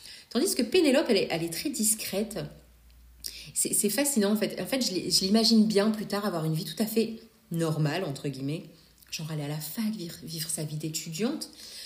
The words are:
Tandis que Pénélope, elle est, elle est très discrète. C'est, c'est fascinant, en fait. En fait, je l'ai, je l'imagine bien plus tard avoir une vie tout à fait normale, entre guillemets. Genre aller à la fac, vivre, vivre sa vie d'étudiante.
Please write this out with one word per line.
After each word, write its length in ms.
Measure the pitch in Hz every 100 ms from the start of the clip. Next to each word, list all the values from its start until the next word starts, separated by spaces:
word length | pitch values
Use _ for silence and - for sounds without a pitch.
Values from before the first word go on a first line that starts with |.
| - - -
Tandis 240 | 226 349
que 80 | -
Pénélope, 440 | 214 370 302 254 330
elle 80 | 202
est, 120 | -
elle 120 | 165
est 100 | 170
très 180 | 165 302
discrète. 680 | 247 214 - - 190 220 185 151 - - - - - - - - - 151
C'est, 180 | - -
c'est 180 | 185 202
fascinant, 420 | - 285 226 196
en 40 | 208
fait. 240 | 190 -
En 60 | 185
fait, 180 | 262
je 80 | 240
l'ai, 180 | 185 -
je 100 | 170
l'imagine 440 | 190 220 220 220 190
bien 240 | 190 214
plus 160 | 214 185
tard 200 | 202 208
avoir 180 | 170
une 100 | 160
vie 100 | 160
tout 160 | - -
à 60 | 220
fait 340 | - 220 - - _ -
normale, 540 | 170 165 151 151 165
entre 240 | 175 135 147
guillemets. 360 | 135 135 165 - - - _ -
Genre 200 | - 160
aller 120 | 156
à 60 | 143
la 100 | 151
fac, 320 | - - 208 180
vivre, 200 | 170 -
vivre 280 | 160 165 156
sa 140 | -
vie 120 | 151 151
d'étudiante. 760 | 160 156 170 160 233 320 - - - -